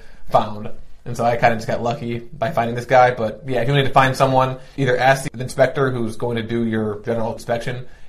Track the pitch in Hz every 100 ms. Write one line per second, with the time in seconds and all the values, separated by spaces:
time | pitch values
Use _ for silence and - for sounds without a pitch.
0 | - - - 123 107 104 120 - - -
1 | - 120 117 117 120 113 117 104 117 117
2 | 117 120 - - 113 120 117 120 117 127
3 | 123 123 110 - 135 123 120 143 127 135
4 | 131 131 135 127 131 131 - - 131 123
5 | 127 135 147 117 127 - 127 147 131 123
6 | 110 - 120 117 104 117 117 110 107 98
7 | 123 113 113 107 - 120 135 123 - -